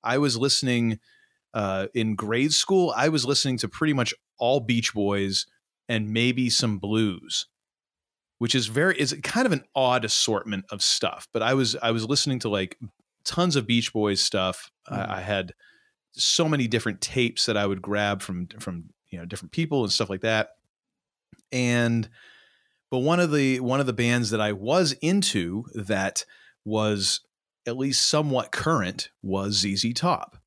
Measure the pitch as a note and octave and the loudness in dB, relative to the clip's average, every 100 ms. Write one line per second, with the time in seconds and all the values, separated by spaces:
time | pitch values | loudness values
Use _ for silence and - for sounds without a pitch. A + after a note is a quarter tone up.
0 | A2+ C3 D3 A2+ C3+ - C3 A#2+ A#2 A2 | 0 2 2 2 0 0 2 2 2 -2
1 | _ _ _ _ _ A2+ G2+ F#2+ G2 - | _ _ _ _ _ -4 -2 -2 -2 -2
2 | A2 G#2 G#2+ A#2 C#3+ D3 - F#3+ F3+ A2 | -2 -2 -2 0 2 0 2 2 2 2
3 | D3 D#3 B2 C#3 C#3+ A#2+ G#2+ - D#3 C#3 | 2 2 0 0 0 -2 -4 -2 0 2
4 | A#2 - _ _ A#2+ C#3 A2+ A#2 A2+ G#2 | 0 -4 _ _ 2 2 2 0 2 0
5 | G2+ G2+ G2 F#2+ - _ _ _ - A2+ | 0 0 0 -2 -6 _ _ _ -4 -4
6 | G#2+ A2 A#2+ B2 B2 - A#2+ G2+ G2+ A2 | 0 2 2 2 0 0 0 -2 -2 0
7 | A2 F2+ - - - _ _ _ _ _ | 0 -2 -6 -8 -8 _ _ _ _ _
8 | _ _ _ _ A#2 C3 G#2+ A#2 F3 - | _ _ _ _ 0 0 0 0 2 2
9 | C#3 D3+ - A3+ B3+ D3+ - C#3 B2+ B2+ | -2 -2 -4 0 2 0 -2 0 2 2
10 | A2+ - - G#2 A2 G2 F#2+ G#2+ - - | 2 0 2 0 -2 -8 -6 -4 0 0
11 | G#2+ - - A#2 A2 C3+ A#2+ A#2+ A#2 A#2 | -2 -4 -8 -2 2 2 2 0 0 0
12 | A2 C#3 - B2+ A2+ G2+ F#2+ - A#2 _ | 0 0 0 -2 -2 -2 -2 -8 -18 _
13 | _ _ - - F3+ C#3 A#2 A#2+ A#2 A2 | _ _ -6 0 2 2 2 0 2 0
14 | G#2 G2 - G2+ F#2 F#2 - _ - G#2 | 0 2 0 0 -2 -4 -12 _ -10 -8
15 | F#2+ F#2+ F#2 G2+ F2+ - - _ _ _ | -6 -6 -2 -4 -4 -12 -20 _ _ _
16 | _ - - - D#3+ D3 A#2+ A2+ A2+ G2 | _ -2 0 2 2 2 2 0 -2 -4
17 | - B2+ A#2+ A#2 - G#2 G2+ G2 F#2+ G#2 | -4 0 0 0 0 0 0 -2 -2 0
18 | G#2 G2 - F2+ F2 - - F2 D#2+ _ | 0 -2 -4 -8 -8 -10 -10 -10 -12 _
19 | _ F2+ F2 G2+ F2 - E3 D3 G#2+ - | _ -14 -12 -12 -8 -4 0 0 0 0
20 | G#2 F#2+ A2+ A2 G#2+ _ _ _ _ _ | -2 -2 0 2 0 _ _ _ _ _
21 | _ _ _ - _ B2+ B2 A#2+ A#2+ A#2 | _ _ _ -20 _ -2 2 2 2 2
22 | A2 - - - _ _ _ _ _ B2+ | -2 -10 -20 -20 _ _ _ _ _ 0
23 | C3+ F3 F3 D3 C3+ B2+ B2+ C3 C3+ A#2 | 2 4 4 4 2 2 0 0 0 0
24 | A#2+ B2 A2+ A2 G#2+ G2+ G#2+ E3 E3 C3+ | 2 2 2 0 0 -2 0 2 2 0
25 | D3+ G3 - G#2+ E2+ G2 B2 A#2+ G2 G2+ | 0 2 2 0 -2 -4 -6 -10 -2 0
26 | F#2+ - - - - _ - G#2+ G#2+ G2+ | 0 -4 -10 -18 -20 _ -4 0 0 0
27 | F#2+ - _ _ _ _ - B2 C3+ C3 | 0 -2 _ _ _ _ -8 -4 0 2
28 | - D3+ D3+ B2+ - - - D#3 F2+ - | 2 2 2 0 0 -2 0 2 0 -4
29 | - _ F#2+ F#2+ G2 G2+ G2 G2 A#2 A#2+ | -12 _ -4 -2 0 0 0 0 -2 0
30 | F3 D#3+ - - | 0 0 -4 -16